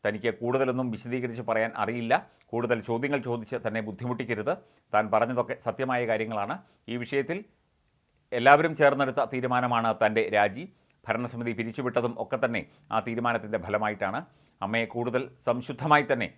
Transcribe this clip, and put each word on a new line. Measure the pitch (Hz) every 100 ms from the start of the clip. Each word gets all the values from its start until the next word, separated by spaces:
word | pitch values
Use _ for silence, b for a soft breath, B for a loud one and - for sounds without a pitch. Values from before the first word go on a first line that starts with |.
| 107
തനിക്ക് | 107 113 104
കൂടുതലൊന്നും | 117 131 131 127 127
വിശദീകരിച്ച് | 107 117 127 123 117 120
പറയാൻ | 113 113 113
അറിയില്ല, | 107 120 117 151 - b _
കൂടുതൽ | 117 117 117 104
ചോദ്യങ്ങൾ | 117 139 143 123
ചോദിച്ച് | 120 107 127
തന്നെ | 113 110 107
ബുദ്ധിമുട്ടിക്കരുത്, | 95 123 120 120 107 107 185 b b _
താൻ | 107 110
പറഞ്ഞതൊക്കെ | 110 117 123 117 - -
സത്യമായ | 113 131 123 120
കാര്യങ്ങളാണ്. | 107 113 107 101 180 b b -
ഈ | 120
വിഷയത്തിൽ | 120 139 135 175 214 _ _ _ _ _ _ _ _ 123
എല്ലാവരും | 127 143 160 151
ചേർന്നെടുത്ത | 143 135 135 147 117
തീരുമാനമാണ് | 131 123 123 123 117 117 110
തൻ്റെ | 107 110 104 104
രാജി. | 104 101 185 b b b -
ഭരണസമിതി | 110 120 117 117 107
പിരിച്ചുവിട്ടതും | 113 113 123 120 120 113
ഒക്കെ | 113 127
തന്നെ | 123 113 - b b
ആ | 113 117
തീരുമാനത്തിൻ്റെ | 113 120 117 104 107 90
ഫലമായിട്ടാണ്. | 104 107 104 98 113 180 b b b
അമ്മയെ | 98 117 113 120
കൂടുതൽ | 120 123 135 - -
സംശുദ്ധമായി | 120 123 127 151 147 139
തന്നെ | 131 101